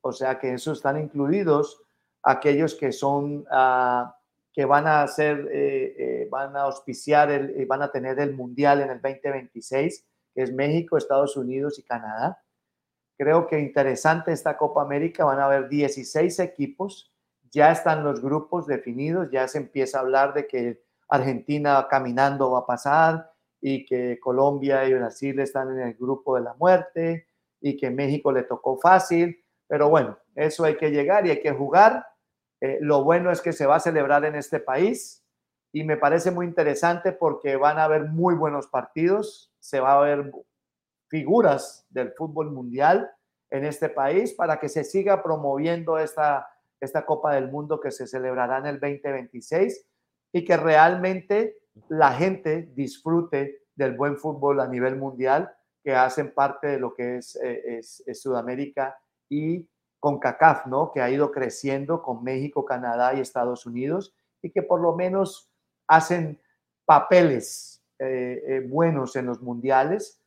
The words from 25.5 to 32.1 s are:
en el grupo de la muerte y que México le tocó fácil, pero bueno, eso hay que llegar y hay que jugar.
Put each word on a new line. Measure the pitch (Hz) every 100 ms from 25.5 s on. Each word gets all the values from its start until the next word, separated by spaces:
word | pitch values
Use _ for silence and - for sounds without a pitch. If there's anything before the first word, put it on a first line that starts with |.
| 135 131
en | 131 123
el |
grupo | 113 123 135 -
de | 131
la | 117
muerte | 120 175 185 180 - 165 165 _ _ _ _
y | 143 139
que | 131
México | 123 143 147 147
le | 131
tocó | 123 120 - 131
fácil, | 170 185 185 170 170 170 _ _ _
pero | 147 147
bueno, | 156 117 107 _
eso | - 156 151
hay | 160 151
que | 156
llegar | 147 143 202
y | 185
hay | 147
que | 151
jugar. | 131 139 160 214 254 -